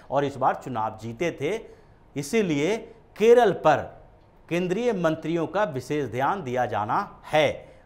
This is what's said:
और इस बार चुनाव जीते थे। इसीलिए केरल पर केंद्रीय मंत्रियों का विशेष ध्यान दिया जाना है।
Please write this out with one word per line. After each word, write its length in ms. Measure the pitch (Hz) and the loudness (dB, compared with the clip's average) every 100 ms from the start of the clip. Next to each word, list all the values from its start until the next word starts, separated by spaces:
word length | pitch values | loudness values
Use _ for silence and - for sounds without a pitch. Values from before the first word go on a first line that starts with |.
| - | -4
और 140 | 135 | -2
इस 120 | 143 131 | -2 0
बार 180 | 139 | 0
चुनाव 440 | 196 135 117 110 101 | 0 -4 -4 -4 -6
जीते 360 | 113 117 175 - | -10 -4 -4 -2
थे। 200 | 143 220 - - - - _ 139 | -4 -6 -10 -20 -20 -20 _ -10
इसीलिए 560 | 143 226 190 143 160 220 - - - - | -2 0 2 2 0 -2 -6 -20 -14 2
केरल 360 | 220 240 220 | 6 8 6
पर 520 | 160 156 131 87 - - - _ - - | 4 4 4 0 -12 -20 -20 _ -20 -6
केंद्रीय 440 | 170 180 185 247 | -2 -2 0 0
मंत्रियों 540 | 202 160 156 156 170 151 | 0 0 0 -2 -2 -2
का 180 | 185 | -2
विशेष 460 | 208 135 - 147 127 | -2 -4 -4 -4 -4
ध्यान 320 | 120 139 196 | -2 -2 -2
दिया 240 | 131 123 117 | -4 -2 -2
जाना 560 | 107 107 156 202 - - | -2 -2 -2 -4 -10 -2
है। 360 | 151 139 - - - | 2 2 0 -12 -14